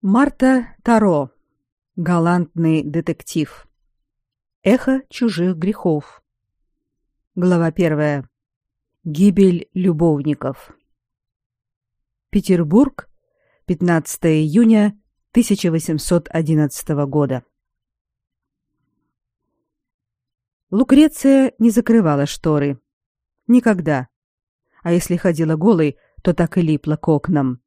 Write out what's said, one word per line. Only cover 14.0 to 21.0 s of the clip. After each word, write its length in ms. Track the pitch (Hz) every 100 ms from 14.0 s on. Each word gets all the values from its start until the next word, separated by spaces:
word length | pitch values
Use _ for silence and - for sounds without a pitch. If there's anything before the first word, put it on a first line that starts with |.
| 156 - 170 156
июня 580 | 156 170 233 220 208 208 _ _ _
тысяча 400 | - 233 196 175
восемьсот 560 | 165 156 156 - 175 -
одиннадцатого 760 | 165 156 156 147 - - 147 143
года. 400 | 147 143 131 - _ _ _ _ _ _ _ _ _ _ _ _ _ _ _ _ _ _ _ _ _ _ _ _ _ _ _ _ _ _ _ _
Лукреция 840 | 196 254 269